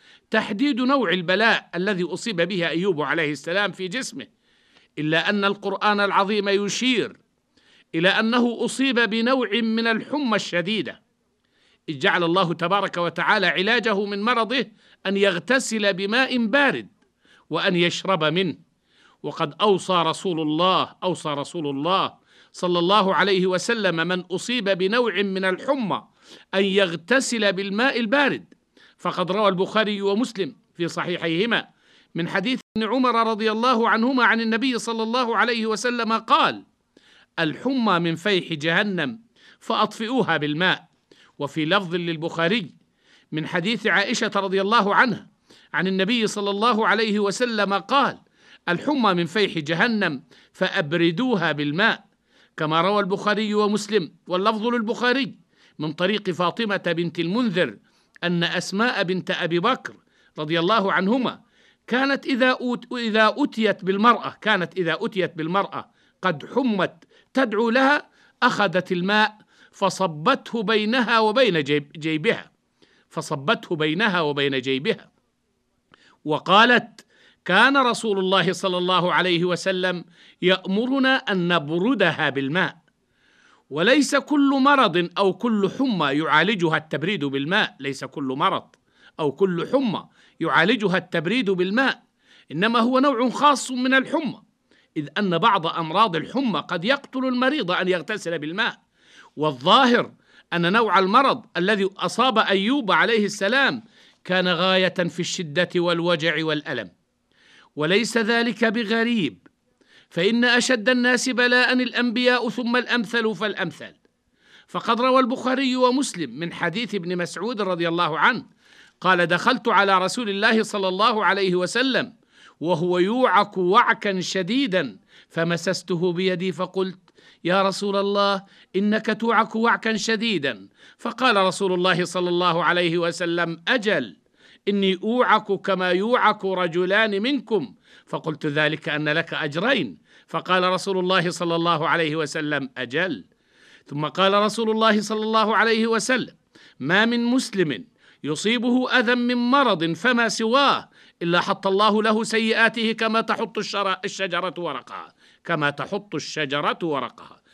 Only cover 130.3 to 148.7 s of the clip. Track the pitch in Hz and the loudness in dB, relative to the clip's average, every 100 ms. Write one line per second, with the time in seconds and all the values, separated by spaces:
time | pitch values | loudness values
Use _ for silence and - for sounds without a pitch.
130.3 | 180 139 104 98 _ - - 240 - 254 | -2 -2 -6 -12 _ -20 -12 -10 -2 2
131.3 | 202 190 180 196 180 185 170 175 185 180 | 4 2 0 -2 0 0 0 -2 -2 -2
132.3 | 175 180 165 160 175 175 175 170 170 175 | 0 0 0 0 0 0 0 -2 -4 -4
133.3 | 170 170 165 - 247 208 170 113 - _ | -2 -4 -4 -2 0 0 -2 -2 -12 _
134.3 | _ _ _ - 202 190 185 214 247 196 | _ _ _ -2 0 2 0 -2 0 4
135.3 | 214 214 190 196 185 180 185 214 240 208 | 2 2 -4 -2 -2 0 0 2 2 2
136.3 | 208 190 185 180 165 185 202 220 196 233 | 2 -2 -2 -2 -2 0 2 2 0 -2
137.3 | 285 - 214 131 - _ - - 156 160 | -2 -2 -2 -2 -12 _ -20 -12 -10 -8
138.3 | 147 156 143 151 151 160 151 151 156 160 | -6 -4 0 0 -2 -6 -4 -2 -2 -2
139.3 | 143 156 147 220 147 143 - _ - - | -6 -6 -4 -2 0 -2 -8 _ -20 -8
140.3 | 165 160 185 180 180 196 185 180 185 170 | -8 0 0 2 0 -2 -2 0 0 0
141.3 | 165 175 170 170 160 156 160 160 156 147 | -2 -2 0 0 0 0 0 0 -2 -4
142.3 | 165 151 147 131 - 123 143 185 110 - | -4 -4 -4 -6 -10 -6 -4 -4 -4 -10
143.3 | _ _ _ - - - 143 151 160 190 | _ _ _ -20 -20 -12 -6 -6 0 2
144.3 | 202 208 208 226 220 220 214 208 220 220 | 4 0 0 -2 2 2 2 0 -4 0
145.3 | 220 214 214 226 226 226 226 - 254 160 | 0 2 2 2 2 2 0 0 -2 -2
146.3 | - _ _ - - 131 190 226 240 240 | -12 _ _ -20 -8 0 2 2 2 2
147.3 | 262 247 196 160 107 82 _ _ _ 139 | 0 0 0 0 0 -8 _ _ _ -6
148.3 | 151 - 240 214 | -2 0 0 2